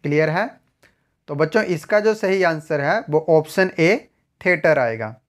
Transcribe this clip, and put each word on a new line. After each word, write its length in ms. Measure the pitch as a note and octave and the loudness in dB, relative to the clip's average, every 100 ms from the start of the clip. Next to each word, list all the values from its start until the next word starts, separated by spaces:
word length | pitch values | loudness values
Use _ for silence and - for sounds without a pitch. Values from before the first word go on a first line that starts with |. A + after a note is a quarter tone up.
क्लियर 260 | D#3 D3+ D#3 | 0 0 0
है। 320 | E3+ A#3 - _ _ _ _ _ _ - | -2 -4 -8 _ _ _ _ _ _ -12
तो 80 | D3 | -4
बच्चों 280 | D#3 G#3+ | 0 0
इसका 360 | G3+ D#3+ - G#3 | -2 -6 0 0
जो 140 | G#3+ | 2
सही 300 | G#3+ F#3+ F#3+ | 0 -2 0
आंसर 380 | F3 D#3 D3+ D3 | 0 -2 -4 -4
है 220 | C#3+ G#3 - | -2 -4 -2
वो 160 | D3+ D#3 | -2 2
ऑप्शन 420 | D#3 D#3 - F#3 - | 2 2 -2 -2 2
ए 300 | E3 A#3+ - _ _ _ F#3 | 2 0 -4 _ _ _ -2
थिएटर 340 | E3+ E3+ C#3+ | 2 2 2
आएगा। 360 | A#2+ A2+ A2 A#2+ | 0 -2 -8 -10